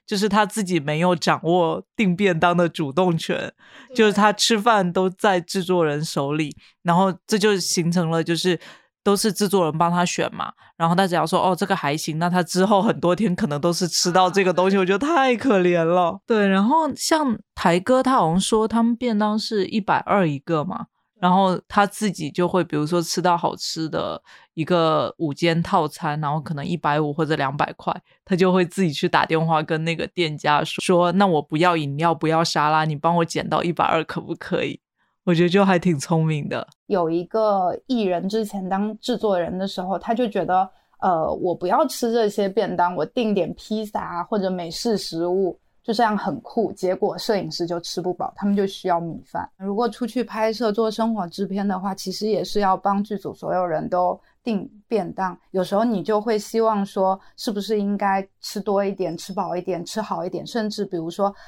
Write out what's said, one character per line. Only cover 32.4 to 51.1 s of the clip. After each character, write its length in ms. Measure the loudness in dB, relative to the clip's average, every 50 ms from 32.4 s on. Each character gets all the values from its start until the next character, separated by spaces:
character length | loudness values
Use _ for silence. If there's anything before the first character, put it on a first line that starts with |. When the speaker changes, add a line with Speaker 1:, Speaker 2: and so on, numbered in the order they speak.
Speaker 1:
沙 280 | 0 0 0 0 2 2
拉， 160 | 2 2 2
你 100 | 0 -2
帮 220 | 0 0 2 2 2
我 80 | 0
减 240 | 0 -2 -4 -2 0
到 140 | 0 2 2
一 100 | 0 0
百 100 | 0 0
二 180 | 2 2 0 -2
可 180 | -2 -6 -10
不 120 | -8 -8 -10
可 280 | -10 -6 -4 -4 -2 -2
以？” 160 | -4 -6 -10 _ _ _ _ _ _ _ _ 0
我 100 | 2 4
觉 80 | 4
得 60 | 4 4
就 160 | 6 4 6
还 160 | 6 4 4
挺 180 | 4 2 0 0
聪 280 | 0 0 0 2 2
明 240 | 2 0 -2 -4 -4
的。 180 | -6 -6 -8 -10 _ _ _ -2
Speaker 3:
有 220 | -2 0 0 0
一 140 | 0 -2 -4
个 580 | -2 -2 0 2 2 2 2 0 -2 -4 -4 _ -2
艺 140 | -2 0
人 260 | 0 0 0 -2 -2 -2
之 160 | -2 -2 -4
前 240 | -4 -6 -8 -6 -4
当 260 | -2 -2 -2 -2 -4 -6
制 180 | -4 -4 -4 0
作 220 | 0 0 0 0
人 180 | 0 -2 -4 -4
的 80 | -6
时 160 | -6 -6 -6
候， 160 | -6 -4 -4 -4
他 160 | -2 -2 -2
就 140 | -2 -2 -2
觉 160 | -2 -2 -2
得， 260 | 0 2 0 0 0 _ _ _ _ _ -4
呃， 340 | 0 0 2 2 0 -2 -2
我 200 | -2 -2 -2 -2
不 100 | -2 -2
要 220 | 0 2 2 2 0
吃 240 | -2 -2 -2 0
这 160 | 0 2 0 0
些 220 | 0 0 -2 -2
便 260 | 0 -2 -2 -2 0
当， 180 | 0 0 0 0
我 120 | -2 -4
订 280 | -4 -2 -2 0 0 2
点 200 | 0 0 -2 -4
披 320 | -10 -8 -6 -6 -6 -6
萨 160 | -6 -6 -8
啊， 220 | -6 -6 -6 -6 -6
或 120 | -4 -2 -2
者 140 | -2 -2
美 180 | -2 -4 -6 -8
式 280 | -8 -4 -2 -2 -2 -2
食 280 | -2 -4 -4 -4 -2
物， 320 | 0 0 0 0 0 -2 _ _ _ _ _
就 120 | _ -4 0
这 100 | 2 2
样 140 | 2 2 -2
很 200 | -2 -4 -6 -6
酷。 320 | -8 -6 -2 -2 -2 -2 -2
结 200 | -2 -2 -2 0
果 240 | 0 0 -2 -2 -4
摄 200 | -2 -2 0 0
影 120 | -2 -4
师 160 | -6 -6 -4
就 140 | -4 -4 -6
吃 220 | -6 -8 -8 -6
不 120 | -4 -4 -4
饱， 200 | -4 -6 -8 -8
他 100 | -4 -2
们 80 | 0 2
就 140 | 2 0 -2
需 220 | -4 -4 -4 -2
要 100 | -2 -2
米 240 | -2 -4 -10 -10 -12
饭。 240 | _ -8 -8 -8 -10 _
如 180 | -12 -8 -6 -4
果 140 | -2 -2 -2
出 180 | -2 -4 -8
去 200 | -6 -4 -4 -4
拍 260 | -4 -4 -2 -2 -2
摄 220 | -2 0 -2 -2 0
做 180 | 0 0 -2
生 240 | 0 -2 -2 -2